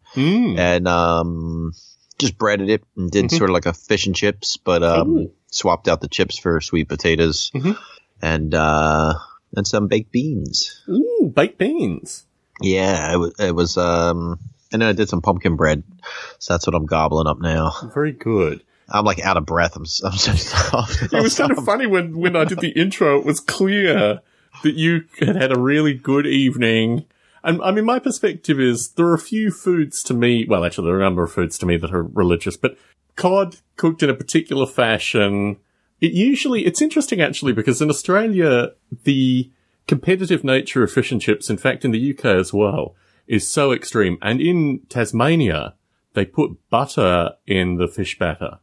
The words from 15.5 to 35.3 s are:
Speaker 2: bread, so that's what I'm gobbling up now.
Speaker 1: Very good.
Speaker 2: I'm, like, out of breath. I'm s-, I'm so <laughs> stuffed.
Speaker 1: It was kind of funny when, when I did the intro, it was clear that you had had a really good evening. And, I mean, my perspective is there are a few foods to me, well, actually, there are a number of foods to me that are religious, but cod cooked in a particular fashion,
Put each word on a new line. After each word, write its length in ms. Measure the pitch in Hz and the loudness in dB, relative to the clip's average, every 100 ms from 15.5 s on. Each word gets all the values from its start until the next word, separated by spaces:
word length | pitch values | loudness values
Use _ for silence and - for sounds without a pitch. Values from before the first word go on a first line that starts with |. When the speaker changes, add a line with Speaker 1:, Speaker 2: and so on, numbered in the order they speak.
| 78 | 2
Speaker 2:
bread, 280 | 78 76 - - - - - - | 2 0 -4 -16 -16 -16 -16 -12
so 140 | - | -4
that's 120 | 87 - | -2 0
what 100 | 82 | -2
I'm 100 | 78 | 0
gobbling 400 | 80 78 80 78 | 0 2 0 0
up 120 | 76 | -2
now. 320 | 82 80 78 - 120 | -2 0 -2 -4 -8
Speaker 1:
Very 180 | 143 151 | -4 -4
good. 520 | 123 113 107 80 76 - _ - | -4 -2 0 0 -2 -12 _ -6
Speaker 2:
I'm, 160 | 104 104 | -2 0
like, 140 | 85 | 0
out 180 | 95 90 | 0 0
of 80 | 78 | 0
breath. 300 | 85 85 73 | 0 0 -2
I'm 80 | |
s-, 180 | 80 - | -8 -6
I'm 100 | 92 95 | -4 -2
so 160 | - | 0
<laughs> 20 | 95 | 0
stuffed. 800 | - - - 123 110 - - | -2 -2 0 0 -2 -4 -2
Speaker 1:
It 80 | - | 0
was 160 | 226 - | 2 2
kind 140 | 285 | 0
of 120 | 277 | 0
funny 220 | 254 269 240 | 0 0 0
when, 320 | 185 170 160 | 0 -2 -2
when 180 | 175 170 | 0 2
I 100 | 160 | 0
did 140 | 180 | 0
the 100 | 170 | -2
intro, 480 | 147 190 - 160 143 | 0 0 2 2 4
it 60 | 143 | 2
was 140 | 143 | -2
clear 840 | - - 190 202 185 113 104 104 - _ _ - | -2 0 0 2 2 2 2 0 -8 _ _ -4
that 100 | 151 | -2
you 320 | 156 165 165 160 - | 2 2 0 -2 -2
had 160 | 143 175 | 0 2
had 160 | 131 | 2
a 80 | 127 | 2
really 340 | 127 147 151 | 2 2 2
good 320 | 127 127 139 143 | 0 0 0 2
evening. 800 | 135 135 120 113 113 113 120 - _ _ _ | 2 2 2 2 2 2 -2 -6 _ _ _
And, 180 | - 175 | -2 0
I 100 | 185 | 0
mean, 140 | 208 220 | 0 2
my 140 | 247 | 0
perspective 600 | 262 - 208 165 - 139 | -2 -2 -2 -2 -2 2
is 300 | 127 117 - | 2 0 -2
there 120 | - 170 | 0 2
are 60 | |
a 60 | 165 | 2
few 320 | - 214 214 | 0 -2 -2
foods 500 | - 190 175 147 - | -2 0 0 0 -4
to 100 | - 123 | -4 0
me, 300 | 120 120 - | 2 2 2
well, 180 | 95 87 | 0 0
actually, 200 | - 85 | -2 0
there 80 | 95 | 2
are 60 | |
a 20 | |
number 200 | 98 90 | 2 2
of 80 | 85 | -2
foods 260 | - 82 - | -2 -4 -2
to 60 | 90 | 0
me 100 | 85 | 0
that 160 | 85 | 0
are 100 | 90 | -4
religious, 540 | 82 - 87 85 - - | -2 0 2 2 -2 -4
but 180 | 131 - _ _ _ - | -4 -6 _ _ _ -2
cod 420 | 180 196 185 - _ - | 0 2 0 -4 _ -2
cooked 240 | 160 165 | -2 2
in 60 | 147 | 0
a 40 | 120 | -2
particular 500 | - 165 - 139 131 | -2 -2 0 -2 -2
fashion, 920 | - 117 107 - 117 101 | 0 2 2 0 0 0